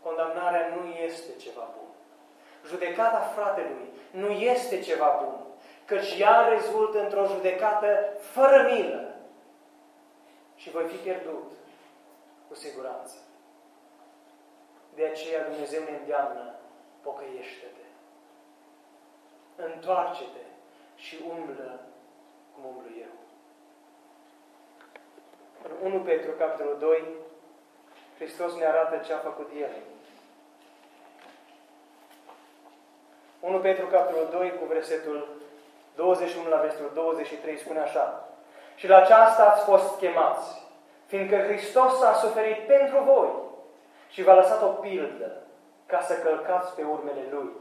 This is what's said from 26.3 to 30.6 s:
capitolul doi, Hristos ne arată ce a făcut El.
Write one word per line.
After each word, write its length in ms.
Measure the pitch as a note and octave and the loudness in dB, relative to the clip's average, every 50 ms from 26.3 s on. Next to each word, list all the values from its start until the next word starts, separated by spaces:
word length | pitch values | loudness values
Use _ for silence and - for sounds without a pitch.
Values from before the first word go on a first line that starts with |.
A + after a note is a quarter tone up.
capitolul 460 | - - E3 D#3 - D3 D3+ D3 D3 C#3+ | -4 -4 -4 -4 -4 -6 -6 -6 -6 -2
doi, 240 | D3+ D#3+ D#3+ D#3+ D#3+ D#3+ - - - - - - - - - _ _ _ _ _ _ _ - - - - - | 2 2 2 2 0 -8 -14 -14 -18 -20 -20 -20 -20 -20 -20 _ _ _ _ _ _ _ -20 -20 -20 -20 -16
Hristos 400 | - D#3+ C#3+ - - F3 E3+ E3+ | -16 -14 -14 -10 -8 -8 -8 -4
ne 100 | E3 D#3+ | -2 0
arată 320 | D#3 D#3+ D#3+ D#3 D#3+ D#3+ | 2 2 2 0 0 -2
ce 160 | D#3 - - D#3+ | -6 -6 -8 -8
a 40 | |
făcut 340 | D3 D3+ D#3 - - D3 D3 D3 D3 | -8 -8 -10 -10 -12 -14 -14 -10 -10
El. 120 | C#3+ C3+ - - - - - - - - - - _ _ _ _ _ _ _ _ | -10 -10 -10 -14 -18 -20 -20 -20 -20 -20 -20 -20 _ _ _ _ _ _ _ _